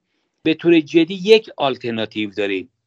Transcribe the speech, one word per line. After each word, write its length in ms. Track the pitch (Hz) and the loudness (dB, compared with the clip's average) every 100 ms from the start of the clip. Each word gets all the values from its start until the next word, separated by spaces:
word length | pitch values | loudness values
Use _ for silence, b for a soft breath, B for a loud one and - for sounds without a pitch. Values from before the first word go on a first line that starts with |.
| _ _ _ _ | _ _ _ _
به 100 | 160 | -4
طور 260 | 156 170 170 | 0 2 2
جدی 340 | 147 165 165 | 2 0 0
یک 360 | 196 185 220 220 - | -2 4 4 2 -6
آلترناتیو 720 | 139 117 120 113 110 110 104 | -4 -4 -6 -6 -6 -6 -8
داریم. 400 | 95 101 95 87 _ | -6 -4 -4 -8 _